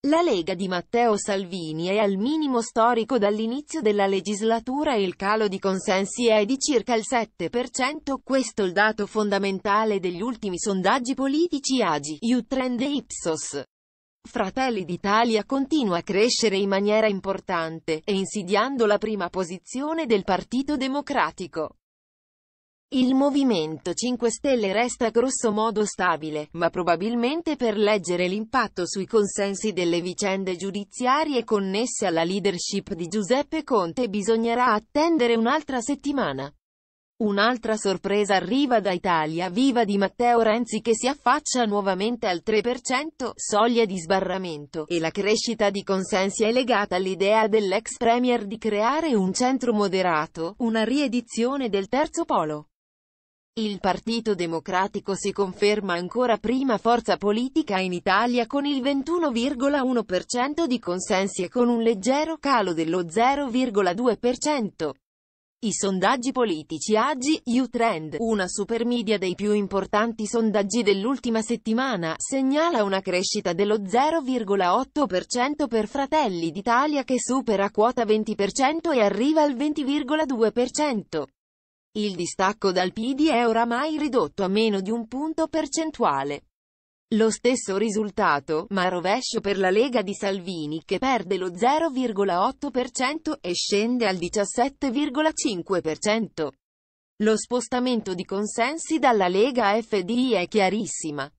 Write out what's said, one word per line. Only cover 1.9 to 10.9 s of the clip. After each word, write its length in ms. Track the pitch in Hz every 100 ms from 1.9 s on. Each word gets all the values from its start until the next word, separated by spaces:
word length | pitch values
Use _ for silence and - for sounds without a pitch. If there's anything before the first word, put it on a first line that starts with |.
| 202
al 180 | 208 196
minimo 460 | 226 311 294 247
storico 560 | 226 240 226 233 220 254
dall'inizio 640 | 202 214 220 262 294 320
della 260 | 214 202 196
legislatura 880 | 196 175 208 220 226 226 269 302 233
e 80 |
il 140 | 190 -
calo 320 | 196 220 208
di 100 | 185
consensi 720 | 196 190 190 190 196 - 240
è 160 | 220 208
di 120 | 269
circa 380 | - 247 196 226
il 80 |
sette 460 | 214 240 226 _ 170
per 200 | 240 254
cento, 520 | - 262 311 - 262
questo 400 | - 269 254 -
il 80 | 190
dato 340 | 180 214 220 202
fondamentale 920 | 214 208 196 196 190 208 202 220 202
degli 220 | 180 175
ultimi 360 | 233 240 208 175
sondaggi 560 | 214 190 185